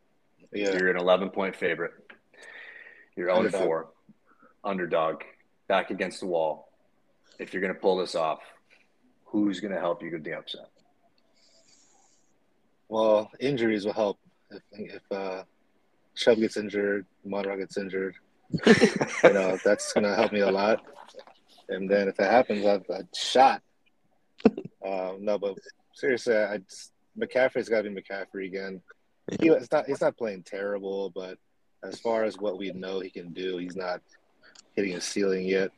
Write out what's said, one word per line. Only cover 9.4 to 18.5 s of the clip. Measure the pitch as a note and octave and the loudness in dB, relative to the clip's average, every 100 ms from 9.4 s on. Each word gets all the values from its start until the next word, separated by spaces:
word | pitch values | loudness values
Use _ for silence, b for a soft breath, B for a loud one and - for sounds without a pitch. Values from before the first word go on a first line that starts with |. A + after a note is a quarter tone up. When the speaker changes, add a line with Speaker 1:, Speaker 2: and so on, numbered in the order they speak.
| G#2 F#2 | -2 -2
Speaker 2:
gonna | G#2 F2+ | -6 -4
help | F2 E2+ | -4 -4
you | E2 | -8
get | E2 | -10
the | D#2 | -10
upset? | F2 - - - _ _ _ _ _ _ _ _ _ _ _ _ _ _ _ _ _ _ _ _ _ - | -12 -12 -16 -18 _ _ _ _ _ _ _ _ _ _ _ _ _ _ _ _ _ _ _ _ _ -4
Speaker 1:
Well, | A2 A2 G#2+ G#2+ - | 2 4 4 2 -4
injuries | B2 C#3 A2+ G#2+ G2+ | -2 2 2 2 -2
will | |
help. | G#2 G#2 - _ _ _ | 0 0 -2 _ _ _
If, | G2+ - | -20 -18
if, | G#2 F2+ G#2 - | -14 -12 -14 -10
uh, | G2+ F#2+ F#2+ F#2 _ _ _ _ _ _ - | -6 -6 -8 -12 _ _ _ _ _ _ 0
Chubb | - A2 | 4 4
gets | A2 - | 2 -2
injured, | G#2 G2+ G2+ G2+ F#2 _ | -4 -2 0 -2 -6 _
Amon-Ra | G2+ G2 G2 G2 | -8 -6 -4 -6
gets | F#2+ - | -8 -8
injured, | F#2+ F#2+ F#2+ - _ _ | -6 -4 -6 -8 _ _
Speaker 2:
<laughs> | - | -8